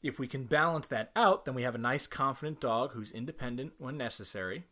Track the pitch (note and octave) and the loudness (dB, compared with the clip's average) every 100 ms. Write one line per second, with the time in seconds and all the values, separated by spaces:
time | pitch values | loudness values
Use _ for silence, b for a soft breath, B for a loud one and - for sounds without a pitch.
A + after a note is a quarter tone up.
0 | D3 C3 C3 C3+ B2 D3+ E3 D#3+ - A#2 | -4 -4 -4 -4 2 4 4 2 0 -2
1 | A2+ G#3+ A3 F#3 - C3 B2 A#2 A#2+ C#3+ | 0 4 6 6 2 0 0 0 0 0
2 | - - C3+ C3 D3+ D3+ B2+ A2+ C3+ A2 | -2 0 0 0 -6 -2 2 2 2 -2
3 | G#2+ A2+ B2+ - B2 B2 D#3 - B2+ D3 | -8 -6 -8 -6 -4 -4 -6 -8 -8 -4
4 | A#2+ - G2 G#2 F#2 A#2+ F3+ | -4 -4 -8 -4 -4 -4 -8